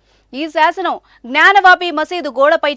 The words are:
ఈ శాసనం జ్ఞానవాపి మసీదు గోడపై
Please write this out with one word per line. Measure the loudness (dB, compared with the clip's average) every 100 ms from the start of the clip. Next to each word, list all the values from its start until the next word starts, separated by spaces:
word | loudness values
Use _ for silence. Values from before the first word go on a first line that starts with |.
| _ _ _
ఈ | -12 -8
శాసనం | 0 0 0 -6 -8 _ _ -8
జ్ఞానవాపి | 0 2 4 4 4 0
మసీదు | -6 -6 -8 -8
గోడపై | -2 0 0 -2